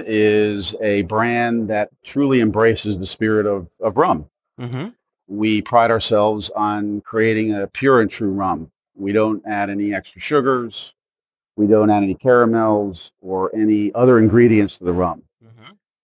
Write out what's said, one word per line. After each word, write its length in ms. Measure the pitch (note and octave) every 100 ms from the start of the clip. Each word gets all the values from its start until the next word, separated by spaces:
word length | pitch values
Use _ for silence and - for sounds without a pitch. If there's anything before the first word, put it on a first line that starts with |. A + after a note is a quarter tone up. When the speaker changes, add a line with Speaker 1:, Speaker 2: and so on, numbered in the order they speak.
| -
Speaker 1:
is 720 | G#2+ G#2+ G#2+ G#2+ G#2 F#2+ -
a 200 | G#2+ G2+
brand 680 | F2+ A2 A#2 A#2+ A#2 A#2 G#2+
that 200 | G#2+ G#2 _
truly 380 | - C#3 C#3 C3
embraces 560 | A2 G2+ A2+ A2 G#2 G2
the 80 | F#2
spirit 380 | - A2 G#2+ G#2
of, 220 | G2+ E2+ -
of 160 | A2 G2+
rum. 280 | F3 E2+ D2+ _ _ -
Speaker 2:
Mm-hmm. 300 | A#2+ B2 F#3+ B3 _ _ -
Speaker 1:
We 340 | G2+ A2 A2
pride 280 | - A#2+ A#2
ourselves 600 | A2+ - G#2+ G#2+ G#2+ G2+ G#2
on 460 | G#2+ G#2 G#2 G#2
creating 540 | - A2+ A2+ A2 A2 G#2
a 120 | G2
pure 340 | - C3 C3
and 100 | G#2+
true 200 | - G#2
rum. 380 | F#2+ F#2+ D#2 D#2+ _ _ -
We 160 | G2
don't 280 | G#2 G#2+ G#2 G#2
add 220 | G#2 G2+
any 240 | G2+ G#2
extra 280 | G2 - -
sugars. 720 | - D3+ C3 B2+ A#2+ - - _ _ _ _ _ _ -
We 100 | G#2
don't 220 | G#2+ G#2+
add 140 | G#2
any 100 | G2 F2+
caramels 960 | C3 B2 A#2 A2+ A2 G#2 G2+ F2 - _
or 340 | F#2 F#2 F#2 G#2+
any 360 | G#2+ G#2+ G#2 A#2
other 240 | B2+ A#2+
ingredients 580 | A2 A2+ A#2+ A2 G2+ -
to 60 |
the 100 | F2+
rum. 300 | F2 F2+ E2 _ _
Speaker 2:
Mm-hmm. 280 | A2+ A#2 A#2+ G#3 _ _